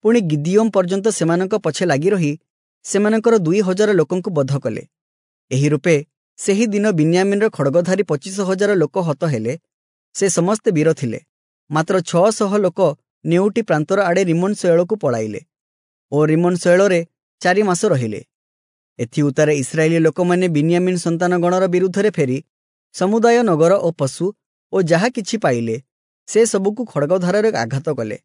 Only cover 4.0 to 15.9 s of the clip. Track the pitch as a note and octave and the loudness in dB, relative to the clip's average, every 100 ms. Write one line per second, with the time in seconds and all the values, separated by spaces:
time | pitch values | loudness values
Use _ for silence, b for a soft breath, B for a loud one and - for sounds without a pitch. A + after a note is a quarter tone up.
4 | D3+ F3+ F3+ D#3 C3 C3+ B2 G#2+ - _ | 0 -2 -2 -2 -2 -2 -4 -8 -12 _
5 | _ _ _ _ _ C3 D3 D#3 F3 D3+ | _ _ _ _ _ 0 0 0 2 0
6 | D3 _ _ - - G3 A#3 G3+ G#3 E3+ | -2 _ _ -8 -2 0 0 0 0 0
7 | D#3 F3 G3 G3+ A3 - C#3 D#3 F3 F#3+ | 2 2 0 0 -2 -2 0 0 0 -2
8 | G3+ D3+ F#3+ F#3+ F#3 F#3+ G3+ G3+ D3+ G3 | -2 -4 -6 -6 -4 0 0 0 0 -2
9 | E3+ C#3+ E3 B2 A2 D#3+ _ _ _ _ | -4 -2 -2 -2 -4 -8 _ _ _ _
10 | _ - G3 - F3 G#3+ A#3+ E3 D#3 D#3+ | _ -4 -2 0 0 0 0 0 0 0
11 | B2 G#2+ _ _ _ _ _ D3+ D#3+ F#3 | -4 -8 _ _ _ _ _ -4 0 -2
12 | F3 E3+ G3+ A3 G3+ G#3 F#3 F3 F3+ D3 | 0 2 2 0 -2 0 -2 0 0 -2
13 | _ _ - E3+ G3+ G#3+ A3 D#3 D3+ G3 | _ _ -2 0 2 -2 -2 -2 0 0
14 | F#3 F3+ F#3 E3 F#3 G#3 F#3 E3+ F3 G#3+ | 0 0 0 0 0 -2 2 2 2 -2
15 | C#3+ A#2 A2 G2+ _ _ _ _ _ | -2 -2 -6 -8 _ _ _ _ _